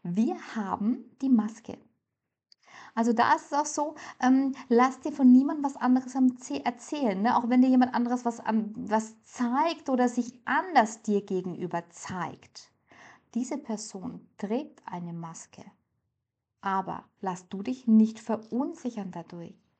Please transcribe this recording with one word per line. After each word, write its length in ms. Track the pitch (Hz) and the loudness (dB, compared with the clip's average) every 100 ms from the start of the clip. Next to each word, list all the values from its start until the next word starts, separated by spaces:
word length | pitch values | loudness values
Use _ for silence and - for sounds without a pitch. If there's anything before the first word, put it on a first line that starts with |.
wir 340 | 175 180 254 359 - | -4 -2 -2 -2 -8
haben 600 | 226 196 185 208 254 - _ | -8 -6 -2 -2 -2 -8 _
die 80 | 269 | 2
Maske. 480 | 233 208 - - - _ _ _ _ _ _ _ _ _ - - | 2 2 -8 -16 -18 _ _ _ _ _ _ _ _ _ -20 -8
Also 180 | 226 233 | 0 2
da 220 | 226 233 | 4 4
ist 160 | 285 - | 2 0
es 20 | |
auch 120 | 285 | -4
so, 300 | 302 - 294 311 - - | -2 -4 -6 -8 -18 -2
ähm, 360 | 247 262 269 269 - | 2 4 2 -6 2
lass 300 | 233 262 262 | 4 4 0
dir 100 | 311 | -10
von 200 | - 254 | 4 8
niemandem 320 | 254 294 311 | 8 6 -2
was 120 | 277 | -4
anderes 400 | 277 254 254 262 | -2 0 0 0
am 220 | 262 254 247 | 2 2 2
Ze-, 260 | - 277 | -10 -6
erzählen, 560 | 240 - - 302 254 190 | -6 -8 -10 -2 -2 0
ne? 160 | 226 240 | 0 0
Auch 120 | 240 | 2
wenn 120 | 254 | 4
dir 80 | 262 | 6
jemand 240 | 254 247 | 6 4
anderes 320 | 247 240 247 | 0 -2 -2
was 140 | 233 233 | -4 -6
an-, 340 | - 220 202 | -2 -2 -2
was 460 | - 185 220 220 - | -8 -2 -2 -2 -14
zeigt 680 | _ - 240 254 330 311 - | _ -6 -2 0 -2 -2 -2
oder 200 | 254 247 | 2 2
sich 240 | 247 240 - | 0 -6 -10
anders 560 | - 277 381 294 220 - | -4 -2 2 2 2 -2
dir 200 | - 202 | -2 -2
gegenüber 640 | 202 185 180 170 175 170 170 | -2 -6 -6 -8 -6 -6 -8
zeigt. 840 | - - 185 151 139 - - - _ _ - - - _ | -16 -10 -8 -8 -10 -20 -20 -20 _ _ -20 -20 -20 _
Diese 220 | 233 254 294 | -6 -6 -8
Person 680 | - 214 - 196 185 175 _ - | -8 -10 -8 -12 -12 -14 _ -10
trägt 440 | 196 240 302 - - | -4 -4 -6 -16 -14
eine 260 | 175 175 | -12 -10
Maske. 500 | 170 165 165 - - 196 _ _ _ _ _ _ _ _ _ | -10 -12 -16 -20 -20 -20 _ _ _ _ _ _ _ _ _
Aber 420 | 196 190 180 165 _ _ | -4 -4 -4 -12 _ _
lass 300 | 190 180 - | -8 -8 -10
du 120 | 196 | -10
dich 260 | 208 254 - | -8 -4 6
nicht 320 | 220 220 - | 6 6 0
verunsichern 920 | - 220 - 233 311 330 247 220 190 | -6 -8 -4 -6 -6 -8 -10 -10 -10
dadurch. 520 | 175 160 175 170 - _ | -12 -14 -16 -16 -20 _